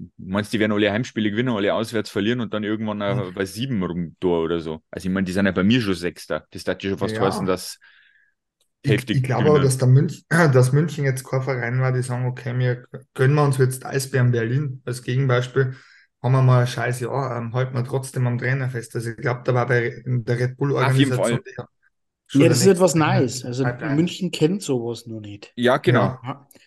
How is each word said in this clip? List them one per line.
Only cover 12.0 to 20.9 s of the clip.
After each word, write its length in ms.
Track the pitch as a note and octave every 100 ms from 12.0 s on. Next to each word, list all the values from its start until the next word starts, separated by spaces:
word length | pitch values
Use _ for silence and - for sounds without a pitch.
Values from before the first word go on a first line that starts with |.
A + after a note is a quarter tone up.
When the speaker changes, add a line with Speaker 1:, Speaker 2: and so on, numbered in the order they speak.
Speaker 2:
sagen, 240 | B2+ B2 B2+
„Okay, 320 | B2 B2+ B2
wir 280 | B2+ B2 - - -
gönnen 220 | - C3 D3
wir 80 |
uns 140 | C#3+ C3
jetzt 280 | B2+ - -
Eisbären 460 | C#3+ C3 C3 B2
Berlin.“ 500 | A#2+ A2+ C3 D3+ B2+
Als 180 | - B2+
Gegenbeispiel 720 | - B2+ C#3 B2 B2+ C3+ C3 B2+ - _ _ _
haben 120 | B2
wir 100 | C3
mal 200 | B2+ B2+
ein 40 | B2
scheiß 320 | - A#2+ B2
Jahr, 400 | A#2 B2 C3+ A#2
ähm, 160 | A#2
halten 200 | B2 B2+
wir 100 | C3
trotzdem 420 | A#2+ C3+ C3 - B2
am 120 | A#2+
Trainer 300 | B2 C3+ B2+
fest. 280 | B2 A2+ B2
Also 140 | A2+
ich 60 | A2
glaub, 280 | B2 B2
da 100 | -
war 120 | B2 A#2+
bei, 200 | A#2+ A#2+
in 380 | A#2+ - B2
der 140 | A2+ A#2+
Red 20 |
Speaker 1:
Auf 80 | B2
jeden 80 | B2+
Speaker 2:
Bull-Organisation, 600 | C#3+ C3 B2+